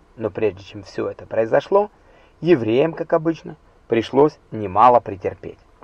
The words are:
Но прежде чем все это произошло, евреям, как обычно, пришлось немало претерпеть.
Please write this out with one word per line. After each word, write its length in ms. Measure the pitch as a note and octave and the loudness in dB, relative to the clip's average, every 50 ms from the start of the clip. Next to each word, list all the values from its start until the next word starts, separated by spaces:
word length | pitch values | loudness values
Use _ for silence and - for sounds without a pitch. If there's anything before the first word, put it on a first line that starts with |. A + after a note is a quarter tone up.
| _ _ _ | _ _ _
Но 140 | - A2+ G#2+ | -8 -8 -8
прежде 320 | F#2 - A2 G#2 F2 F#2+ G2 | -6 -2 -4 -4 -4 -6 -20
чем 220 | - - G#2 F#2+ | -18 -18 -18 -18
все 260 | - - - A2 G2+ | -14 -10 -8 -8 -8
это 160 | G2+ - F#2+ | -10 -12 -16
произошло, 640 | F2+ - - A2+ A2 B2+ C#3+ - - G3 G3+ G#3 G#3 _ _ _ _ _ _ _ _ _ _ | -8 -4 -4 -2 0 0 -2 -2 0 0 0 0 -2 _ _ _ _ _ _ _ _ _ _
евреям, 520 | - D#3+ F3 C3+ A2+ G#2+ A2+ B2+ D3 E3 E3 | 0 0 0 0 2 0 0 0 0 0 -2
как 200 | - E3 - - | -8 -4 -2 -2
обычно, 420 | E3 D#3 E3 E3 D#3+ - E3+ D#3+ _ _ _ _ _ _ | -2 0 -2 -6 -6 -10 -18 -18 _ _ _ _ _ _
пришлось 500 | _ A2+ A2+ G#2+ - - B2+ C#3+ D#3 - _ _ _ | _ -2 -2 -2 0 2 4 4 4 2 _ _ _
немало 480 | - A2 G#2+ G2 F#2 G#2 A2+ B2+ B2 A#2 | -10 -10 -8 -4 2 6 6 6 6 4
претерпеть. 640 | - - G2+ F#2 - G2+ - - - E2+ - _ _ _ _ _ | 2 -2 -12 -6 -8 -8 -8 -8 -16 -18 -18 _ _ _ _ _